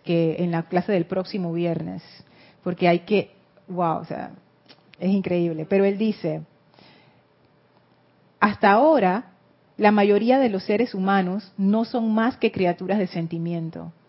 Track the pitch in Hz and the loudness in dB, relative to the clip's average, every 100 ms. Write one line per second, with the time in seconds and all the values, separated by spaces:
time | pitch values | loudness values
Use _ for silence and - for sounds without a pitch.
0 | - 170 165 156 175 165 165 180 175 196 | -2 0 0 0 -2 -2 -2 -2 0 0
1 | 165 185 185 208 175 165 170 165 165 185 | -2 -4 -6 -6 -4 -4 -2 -4 -6 -10
2 | - - - _ - _ 180 170 175 175 | -14 -20 -20 _ -20 _ -8 0 2 2
3 | 175 208 - _ _ _ - 180 170 160 | 2 -2 -2 _ _ _ -10 -4 -2 -2
4 | - - - - _ _ _ - _ - | -6 -10 -12 -16 _ _ _ -20 _ -6
5 | 185 196 185 175 170 160 160 196 196 196 | -2 0 0 0 0 -4 -2 2 2 2
6 | 220 208 170 156 156 _ _ _ - - | -2 -2 -4 -6 -10 _ _ _ -20 -20
7 | _ _ _ _ _ _ _ _ _ _ | _ _ _ _ _ _ _ _ _ _
8 | _ _ _ _ 208 - 208 208 302 302 | _ _ _ _ -2 2 4 6 6 4
9 | 185 196 - _ _ _ _ - 208 208 | 2 0 -6 _ _ _ _ 0 2 4
10 | 202 208 226 262 254 190 - 208 226 196 | 4 4 4 2 2 0 -2 -2 -2 -2
11 | 190 196 180 196 - - 196 214 233 254 | 0 0 0 -4 -8 -2 2 2 0 -2
12 | 226 214 226 - 226 202 180 175 185 208 | 0 0 0 0 -2 0 -2 -2 -2 -2
13 | 180 175 165 170 165 170 165 165 165 - | -2 -4 -6 -6 -6 -6 -6 -10 -14 -18